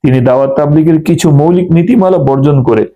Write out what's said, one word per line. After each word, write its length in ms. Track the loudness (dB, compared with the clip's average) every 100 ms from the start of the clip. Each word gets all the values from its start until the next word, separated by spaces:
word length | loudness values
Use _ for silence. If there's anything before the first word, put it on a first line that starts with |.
তিনি 180 | 0 0
দাওয়াত 300 | 0 0 -2 -2
তাবলিগের 460 | 0 0 2 0
কিছু 280 | -2 -2 0
মৌলিক 400 | 2 2 0 0
নীতিমালা 480 | 0 2 0 2 0
বর্জন 440 | 0 0 0 0
করে 240 | 0 -2 -4